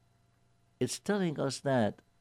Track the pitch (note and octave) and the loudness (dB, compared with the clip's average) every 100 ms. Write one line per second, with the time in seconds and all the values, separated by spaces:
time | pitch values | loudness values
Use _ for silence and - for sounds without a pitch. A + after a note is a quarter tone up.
0 | _ _ _ _ _ _ _ - B2+ - | _ _ _ _ _ _ _ -4 -4 -4
1 | - G3+ F3 C#3+ C#3 - C#3 B2+ G2+ - | -2 0 0 0 -4 -2 0 2 2 -2
2 | _ _ | _ _